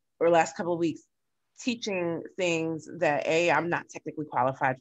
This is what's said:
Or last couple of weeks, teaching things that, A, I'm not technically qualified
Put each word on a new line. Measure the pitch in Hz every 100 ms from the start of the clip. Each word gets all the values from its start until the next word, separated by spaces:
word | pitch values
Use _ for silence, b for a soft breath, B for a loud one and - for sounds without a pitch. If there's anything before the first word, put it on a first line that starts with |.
| _ -
Or | 165
last | 170 160 -
couple | 175
of | 170
weeks, | 170 - _ _ _ _ _ -
teaching | - 233 220 190 170 165 - -
things | 180 165 160 160 - 170
that, | 165 143 -
A, | 160 170
I'm | 147 170
not | 151 -
technically | 165 - 151 151
qualified | 135 127 135 139 131